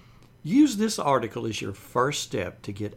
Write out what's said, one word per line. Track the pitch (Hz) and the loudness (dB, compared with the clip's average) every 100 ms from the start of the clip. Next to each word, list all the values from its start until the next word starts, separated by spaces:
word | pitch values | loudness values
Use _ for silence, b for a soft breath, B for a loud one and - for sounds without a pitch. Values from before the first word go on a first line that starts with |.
| B B B _ | B B B _
Use | 147 247 294 208 | 0 6 6 4
this | 220 - | -2 0
article | 147 131 113 120 | 2 2 0 -4
as | 117 101 | -6 -4
your | 104 | -6
first | 98 - 123 131 147 | -10 -4 0 0 0
step | - 113 90 - | -6 -4 -6 -8
to | - | -12
get | 98 104 | -8 -8